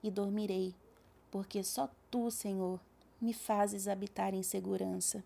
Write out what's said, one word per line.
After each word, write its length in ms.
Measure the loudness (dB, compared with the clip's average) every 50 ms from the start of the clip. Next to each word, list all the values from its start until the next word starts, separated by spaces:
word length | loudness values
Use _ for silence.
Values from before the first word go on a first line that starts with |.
e 80 | -4 -2
dormirei, 640 | -2 0 0 0 0 0 0 0 2 0 0 -2 -4 -8 -20 -20 -20 -20 -20 -20 -20 -20 -18 -6
porque 340 | -4 -4 -4 -2 -2 -2 -2
só 240 | -2 0 0 -2 -2 -4 -14 -12 -4
tu, 220 | -2 0 0 0
Senhor, 480 | -2 -2 -2 -2 0 2 0 0 0 -2 -8 -16 -20 -20 -20 -20 -8 -2
me 100 | -2 0
fazes 560 | 0 -2 0 2 4 4 4 4 4 -2 0
habitar 460 | 0 0 0 -2 -4 -2 0 0 0 0
em 80 | 0
segurança. 800 | 0 0 0 0 0 0 0 0 0 0 0 0 0 0 -2 -2 -8